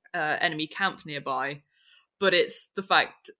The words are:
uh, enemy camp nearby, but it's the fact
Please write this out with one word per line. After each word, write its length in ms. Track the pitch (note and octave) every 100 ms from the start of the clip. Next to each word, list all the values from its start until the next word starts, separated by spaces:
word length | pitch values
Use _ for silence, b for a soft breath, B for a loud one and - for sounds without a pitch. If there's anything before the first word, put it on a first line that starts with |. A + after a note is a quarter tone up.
| _
uh, 240 | F3 D3+ C#3+
enemy 260 | E3+ D#3 D#3
camp 360 | - F#3+ - D#3+
nearby, 580 | C#3+ C#3 C3 C#3 D3 b b b b b _
but 140 | G3 F3
it's 340 | - - - -
the 80 |
fact 480 | F#3+ E3 A#2+ - - -